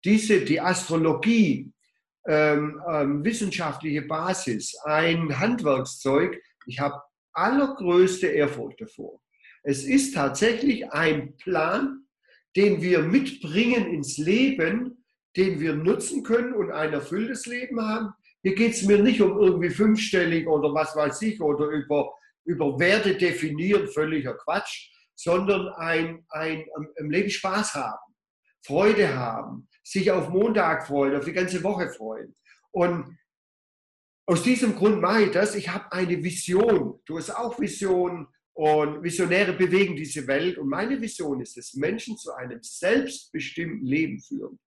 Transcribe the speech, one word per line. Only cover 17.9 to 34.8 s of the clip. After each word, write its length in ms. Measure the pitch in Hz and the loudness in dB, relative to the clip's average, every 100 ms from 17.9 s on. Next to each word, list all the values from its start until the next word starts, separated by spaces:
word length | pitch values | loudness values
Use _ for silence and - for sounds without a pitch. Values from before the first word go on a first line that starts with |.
| 214 214 - _ _ | -4 -6 -10 _ _
Hier 100 | 190 | -2
geht's 300 | 190 226 226 | 2 2 2
mir 160 | 196 208 | 4 6
nicht 220 | 220 214 | 6 6
um 160 | 190 196 | 4 6
irgendwie 320 | 190 170 170 | 4 6 0
fünfstellig 760 | - 214 214 - 185 170 165 165 | 2 4 4 2 2 2 0 2
oder 260 | 151 147 | 2 2
was 240 | 147 151 151 | 0 -2 0
weiß 240 | 147 131 | -2 0
ich 180 | 220 - | -4 0
oder 280 | 156 147 151 | 0 0 0
über, 440 | 151 - 147 131 - _ _ 160 | -2 0 0 0 -6 _ _ -6
über 340 | 151 147 135 | -2 -2 2
Werte 360 | 175 208 202 185 | 2 4 2 2
definieren, 720 | 180 - 156 147 180 202 - | 0 0 -4 -4 2 2 0
völliger 500 | 151 156 156 131 117 | -2 -2 -2 -4 -8
Quatsch, 540 | - 185 - - - _ _ - | -4 -4 -4 -12 -16 _ _ -10
sondern 540 | 170 180 196 190 180 | 0 0 2 0 -2
ein, 540 | - 160 160 165 165 _ | -6 -2 -2 -2 -8 _
ein, 340 | 156 160 156 156 160 | -8 -6 -6 -10 -12
am, 120 | 151 - | -12 -10
am 100 | 151 | -2
Leben 220 | 165 196 | 0 0
Spaß 420 | - 190 196 208 | -2 -4 -2 -4
haben, 400 | 147 117 107 - _ _ _ _ _ | -4 -6 -8 -16 _ _ _ _ _
Freude 520 | - 147 208 208 175 131 | -2 2 4 4 2 0
haben, 520 | 120 113 - - - _ | -4 -6 -10 -14 -18 _
sich 280 | - 190 185 | -6 0 2
auf 180 | 185 151 | 2 2
Montag 560 | 180 226 214 165 156 - | 2 2 2 2 0 -2
freuen, 300 | 139 139 143 | 0 2 0
auf 100 | 147 | -2
die 80 | |
ganze 300 | 175 180 180 | -2 -2 -2
Woche 260 | 185 190 156 | -2 -2 -6
freuen. 460 | - 110 110 - _ _ _ _ | -8 -12 -12 -14 _ _ _ _
Und 480 | 190 175 170 139 - _ _ _ _ _ _ _ _ _ _ - | 0 0 0 -8 -18 _ _ _ _ _ _ _ _ _ _ 0
aus 160 | 170 | 0
diesem 320 | 240 247 226 | 2 2 2
Grund 260 | - | 2